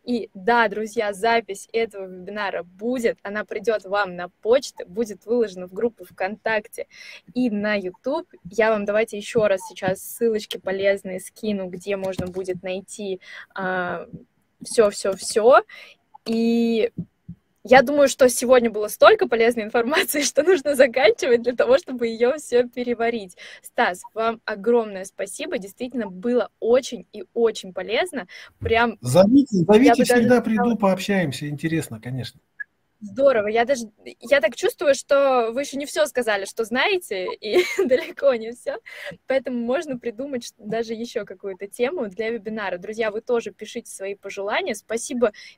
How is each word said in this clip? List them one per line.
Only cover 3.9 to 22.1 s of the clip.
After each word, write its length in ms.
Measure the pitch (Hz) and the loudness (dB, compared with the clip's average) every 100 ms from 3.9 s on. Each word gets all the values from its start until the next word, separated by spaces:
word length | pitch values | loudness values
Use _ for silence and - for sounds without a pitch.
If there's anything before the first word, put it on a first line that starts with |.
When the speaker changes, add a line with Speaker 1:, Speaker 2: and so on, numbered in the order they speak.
| 202 196 175 | -4 -4 -6
Speaker 1:
на 140 | 180 - | -12 -8
почту, 440 | 214 262 - - - | 0 2 0 -12 -12
будет 380 | 180 226 196 208 | -6 -6 -6 -4
выложена 420 | 240 214 180 180 | -2 0 -4 -12
в 60 | |
группу 320 | 185 233 - 180 | -4 -4 -4 -16
ВКонтакте 840 | - 190 214 226 220 - - - - - - - 247 | -6 -6 -4 -2 -4 -4 -12 -14 -16 -20 -20 -10 -2
и 140 | 247 | 0
на 240 | 208 208 208 | 0 -2 -2
YouTube. 520 | 180 - 254 311 339 - 175 | -4 -8 -6 -6 -6 -18 -8
Я 240 | - 220 | 0 2
вам 140 | 214 202 | 2 0
давайте 320 | 208 226 208 | 0 -2 -4
еще 300 | 208 233 208 | -4 0 2
раз 140 | 190 855 | 0 -4
сейчас 340 | 180 190 190 | -6 -4 -4
ссылочки 560 | - - 233 214 208 190 | -8 -2 -2 -2 -6 -8
полезные 640 | 190 196 196 196 196 185 | -6 0 2 0 -2 -10
скину, 460 | - - 214 202 185 | -12 -8 -4 -4 -6
где 260 | 180 196 196 | -10 -6 -4
можно 300 | 190 185 180 | -4 -6 -6
будет 340 | 180 185 180 | -6 -6 -6
найти, 560 | 185 185 202 - 202 185 - - - - | -6 -8 -10 -12 -8 -8 -10 -20 -16 -8
а, 500 | 185 185 180 175 - - - _ _ _ | -4 -4 -4 -8 -10 -18 -20 _ _ _
все, 260 | - - 208 | -4 2 2
все, 220 | 208 202 190 | 2 -4 -4
все. 460 | - 226 220 311 - - - - _ - - | -4 2 8 6 6 -8 -20 -20 _ -16 -4
И 680 | 226 233 233 233 226 - - - _ - - _ _ - | 0 2 2 2 0 -2 -4 -14 _ -20 -20 _ _ 6
я 180 | 254 | 6
думаю, 260 | 254 294 277 | 6 4 2
что 200 | - 254 | 6 4
сегодня 420 | 240 240 254 233 | 4 4 4 4
было 180 | 214 214 | -2 -6
столько 380 | - 302 427 240 | 6 6 6 2
полезной 360 | 226 226 240 214 | 2 2 0 -2
информации, 560 | 240 233 320 - 294 | 0 2 0 0 -2
<laughs> 20 | |
что 200 | 277 - | 0 2
нужно 320 | 311 359 294 277 | 4 4 2 4
заканчивать 680 | 262 240 294 466 311 240 | 4 6 4 4 2 2
для 120 | 240 240 | 2 0
того, 240 | - 262 | 4 4
чтобы 280 | - 254 | 2 -4
ее 300 | 233 | -4